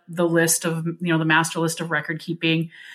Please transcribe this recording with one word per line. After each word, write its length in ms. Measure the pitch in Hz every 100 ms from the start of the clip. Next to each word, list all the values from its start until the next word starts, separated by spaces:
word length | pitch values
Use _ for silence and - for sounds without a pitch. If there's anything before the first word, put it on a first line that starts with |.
| -
the 200 | 170 175
list 380 | 165 165 - 170
of, 200 | 165 165
you 260 | 165 175
know, 60 | 160
the 80 | 160
master 340 | 156 165 170
list 220 | 165 165
of 100 | 165
record 280 | 151 147 160
keeping. 500 | - 170 165 160 165 - -